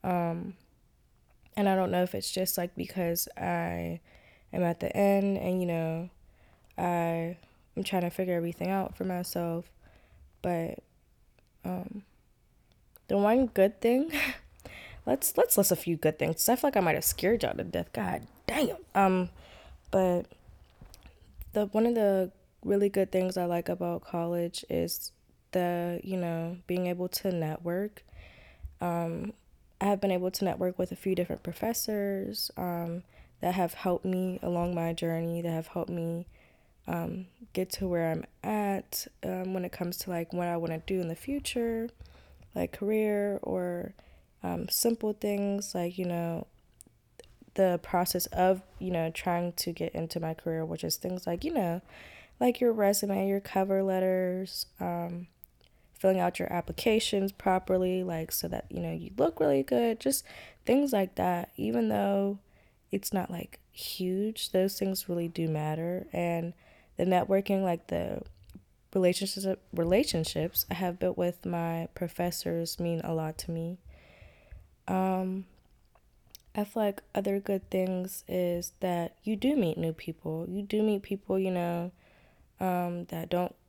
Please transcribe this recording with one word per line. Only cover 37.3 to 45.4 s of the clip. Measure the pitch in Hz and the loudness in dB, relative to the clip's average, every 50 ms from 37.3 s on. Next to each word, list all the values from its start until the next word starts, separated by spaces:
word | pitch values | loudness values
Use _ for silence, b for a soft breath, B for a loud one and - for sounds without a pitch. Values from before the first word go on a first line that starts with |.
| _ _ 240 214 - | _ _ -20 -8 -4
get | - 185 185 - | -4 -4 -4 -4
to | - 196 185 | -4 -2 0
where | 175 170 165 165 | 0 0 2 0
I'm | 160 160 - - _ _ - | 0 -2 -4 -10 _ _ -6
at, | - 214 208 208 202 196 190 - _ - - - - _ _ - | -2 -2 0 0 0 -2 -2 -4 _ -8 -8 -8 -8 _ _ -6
um, | 180 185 185 185 190 190 | -4 -4 -4 -4 -4 -2
when | 185 180 | -2 -4
it | 180 | -4
comes | - - 180 175 175 - | -4 -4 -4 -4 -4 -6
to, | - - | -6 -4
like, | 180 170 170 - - | -4 -4 -4 -4 -2
what | 175 175 175 | -2 -2 0
I | 170 170 | -2 -2
wanna | 165 165 165 160 | -2 -2 -4 -6
do | 160 - 196 185 | -4 -2 -2 -2
in | 180 165 | -2 -2
the | 165 | -4
future, | - - - 277 285 277 - - 247 233 233 226 226 226 240 - _ b b b b b b b b b b - | -6 -6 -6 -6 -4 -4 -4 -2 0 0 0 0 -2 -4 -6 -8 _ b b b b b b b b b b -4
like, | 185 175 175 | -4 -4 -4
career | - - - 196 214 214 214 214 208 208 202 202 202 196 - | -4 -4 -2 0 2 2 2 2 2 2 2 0 -2 -2 -2
or, | - - 185 180 180 175 175 180 196 196 b b b b b b b b _ - | -2 -2 -2 -2 -2 -2 -4 -6 -8 -10 b b b b b b b b _ -6
um, | 180 175 170 - 185 | -4 -4 -4 -4 -2
simple | - - - 233 233 226 - 214 208 | -2 2 2 2 2 2 0 -4 -2
things | - - 208 202 202 | -2 -2 0 0 2